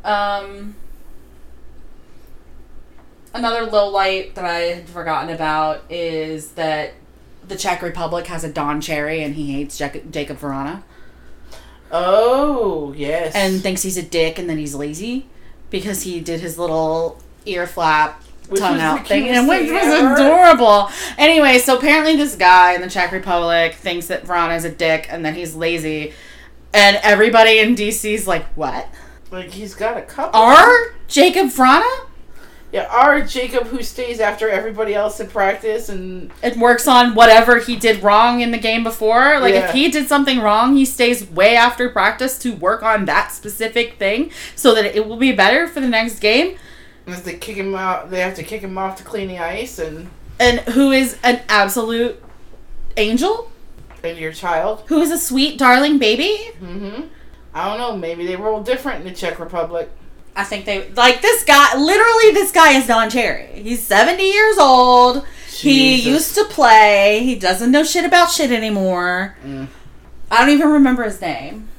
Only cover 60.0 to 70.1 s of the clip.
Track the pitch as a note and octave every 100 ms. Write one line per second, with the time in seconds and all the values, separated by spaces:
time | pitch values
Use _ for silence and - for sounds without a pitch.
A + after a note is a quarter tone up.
60 | - - - - G3 G3+ G3 G3 F#3+ -
61 | B3 B3 G#4+ A#4+ - C#4+ C#4+ C4+ D#4 G4+
62 | A#4 A#4 A4 F#4 F#4+ F4 D#4+ C4+ B3 A3+
63 | A3 A#3+ G#3 - B1 - G#3 A#3+ - G3+
64 | B3+ F#4 F#4+ G4+ A4 F#4 C#4 B3+ B3 B3
65 | B3 C4 - - - - D4+ C4+ C4 B3+
66 | A#3+ D4 D#4 G4+ G#4+ - B3+ A3 G#3 G3+
67 | G3+ G#3+ B3+ G#3+ F#3 G3 A#3+ C#4+ D#4 F4+
68 | E4 F4 E4+ - C#4 A#3 A3 G3+ F#3+ F3+
69 | F3+ F3+ G3 - C#3 C3+ C3+ - - -
70 | -